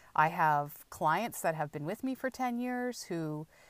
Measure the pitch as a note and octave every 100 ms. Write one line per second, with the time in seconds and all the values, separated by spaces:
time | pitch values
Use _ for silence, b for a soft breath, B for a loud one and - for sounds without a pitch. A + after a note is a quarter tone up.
0 | B - D#3+ F3 D#3 D3 D3 - - -
1 | D#3+ E3+ A#3 - F3 D#3 D3 D3+ D3 A3
2 | C4 B3+ C4 - B3+ A#3+ B3 B3 B3 A#3
3 | - E3+ D#3 D3+ D#3 b